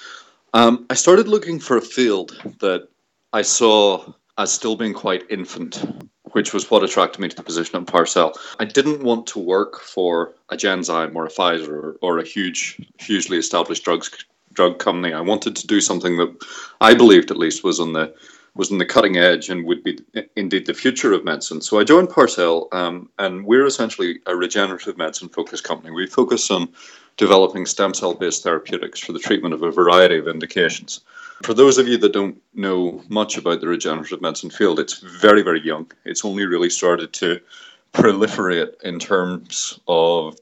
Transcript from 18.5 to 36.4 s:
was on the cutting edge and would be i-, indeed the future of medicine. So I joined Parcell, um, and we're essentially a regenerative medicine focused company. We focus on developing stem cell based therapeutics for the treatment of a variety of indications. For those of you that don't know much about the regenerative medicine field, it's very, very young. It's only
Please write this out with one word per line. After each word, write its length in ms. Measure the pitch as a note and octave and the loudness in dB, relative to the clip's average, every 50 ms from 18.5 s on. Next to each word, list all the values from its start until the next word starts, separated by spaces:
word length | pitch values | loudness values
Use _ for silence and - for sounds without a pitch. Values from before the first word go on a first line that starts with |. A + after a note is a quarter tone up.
| _ | _
was 160 | G2 F#2+ F#2+ | -6 -4 -2
on 60 | G2+ | -2
the 80 | F#2 F2+ | -2 -2
cutting 320 | - - A#2+ G#2+ G2 F#2 | 0 2 2 2 4 4
edge 320 | F2 F2 F2+ F2 D#2+ - F#2+ | 4 4 4 4 2 -2 -6
and 160 | F#2 F2 E2+ | -8 -6 -4
would 180 | E2 F2+ - - | -4 -4 -4 -4
be 160 | - - - - _ - | -6 -8 -8 -12 _ -12
i-, 140 | A2+ - - _ | -12 -12 -8 _
indeed 280 | G#2+ G2+ F2+ G2 F#2+ E2 | -6 -4 -2 -2 -2 -2
the 80 | - - | -4 -6
future 380 | - - C3 B2 - - A#2+ | -2 -2 -2 -2 0 2 2
of 140 | G2 E2 - | 2 2 0
medicine. 340 | E2+ D2+ C#2+ - - E2 D#2 | -4 -6 -6 -8 -10 -10 -10
So 200 | - - G#2+ G#2+ | -6 0 0 2
I 40 | - | 4
joined 260 | D3 D3+ F3+ F#3 F3 | 6 6 6 6 4
Parcell, 640 | - D#3+ C3 A#2 - G2+ F2 E2 E2 E2 D#2 - F#2 | 4 4 2 4 2 2 0 2 2 0 -2 -4 -6
um, 360 | F2+ F2+ F2 F2+ F2+ - - _ - | -4 -4 -4 -6 -10 -14 -14 _ -6
and 260 | G2 F#2+ F2+ F#2 G2+ | -6 -6 -6 -6 0
we're 200 | G#2 A#2+ C3 C#3 | 4 4 4 4
essentially 540 | C#3 C3 - A#2+ A2 - - F#2 F2 E2+ - _ | 4 0 -2 -4 -4 -4 -4 -4 -4 -4 -6 _
a 100 | F#2+ F2+ | -6 -4
regenerative 600 | F2+ F2+ F2 - G#2+ G2 F#2+ F#2 F2 - G2+ F2+ | -4 -4 -2 -2 -2 -2 -2 -4 -8 -10 -10 -8
medicine 300 | F2+ E2 D#2 D#2 - F2+ | -6 -8 -8 -8 -10 -12
focused 380 | E2+ - - E2 - - - - | -10 -8 -8 -8 -8 -10 -12 -10
company. 260 | - D#2+ D#2+ D#2+ E2 | -8 -10 -10 -10 -10
We 160 | E2 F2 F#2 | -8 -8 -8
focus 420 | F#2 - B2+ B2 - A#2+ A2 - - | -2 0 0 0 2 0 -2 0 -2
on 200 | G2+ F2+ F2 E2+ _ - - - - - _ _ _ | -2 -2 -2 -6 _ -16 -20 -20 -20 -20 _ _ _
developing 480 | - G#2+ F#2+ G2 F#2+ F#2+ F2+ - F#2 F2 | 0 4 6 6 6 6 4 2 -4 -6
stem 280 | - - - G2 F#2+ F#2 | -6 -2 -2 -2 -2 -2
cell 200 | - G2+ F2+ E2+ | -4 -4 -4 -4
based 300 | - F#2 E2+ - - - | -4 -4 -4 -4 -4 -2
therapeutics 560 | F2+ E2 D#2 - - - E2+ - - - - | -2 -2 -2 -4 -6 -8 -8 -8 -10 -10 -12
for 140 | - - E2+ | -12 -10 -10
the 60 | D#2+ | -6
treatment 340 | - - G#2+ F2 F2 E2+ D#2+ | -2 -2 -2 0 -2 -4 -4
of 100 | D2 E2 | -4 -4
a 80 | E2+ | -2
variety 460 | - F2+ F2 E2+ F2 F#2 F#2 F2 E2+ | 0 2 4 6 6 6 6 6 4
of 100 | D#2+ D2 | 2 -2
indications. 720 | E2 D#2+ D#2+ E2 - - F#2+ F2 D#2+ - - - - - - _ _ _ - - - - - - | -4 -6 -8 -10 -6 -2 -2 0 0 -2 -6 -10 -14 -16 -16 _ _ _ -20 -20 -20 -16 -10 -6
For 100 | - A2 | 0 4
those 240 | A#2 C#3 C#3 B2+ | 6 6 8 8
of 100 | C3 B2 | 6 2
you 100 | A#2+ A#2+ | 2 2
that 160 | A2 G#2+ G2 - | 2 2 2 2
don't 280 | G2 G2 F#2+ - - _ _ _ | 0 -2 -4 -6 -12 _ _ _
know 500 | - G2 F#2+ F#2 F2+ F2+ F2 E2+ F2+ - - | -6 -4 -2 0 0 -2 -2 -4 -8 -12 -6
much 280 | G#2 G#2+ G#2 G#2 - | -4 -4 -4 -4 -6
about 220 | F#2 E2 E2+ E2+ E2 | -4 -2 -2 -2 -2
the 80 | E2 | -2
regenerative 540 | E2+ F2 E2 - F2 D#2 D#2+ D#2 - F2+ E2+ | -4 -4 -4 -4 -6 -6 -6 -8 -10 -10 -8
medicine 280 | F2 E2 D2+ - - E2 | -6 -6 -6 -8 -12 -12
field, 300 | - - G#2+ F#2 E2 - | -4 -2 0 0 0 -2
it's 200 | - - - - | -4 -6 -10 -14
very, 420 | F#2+ F2+ F2 - G#2 G#2+ G#2 G#2 | -16 -20 0 4 6 6 8 6
very 200 | G2 F2+ E2+ D#2+ | 6 2 0 -2
young. 300 | D2+ D#2+ D#2 D#2 E2 - _ _ _ | -2 -4 -6 -6 -8 -14 _ _ _
It's 180 | - E2+ - - | -12 -10 -8 -8
only 220 | G#2 G2 G2+ | -6 -6 -6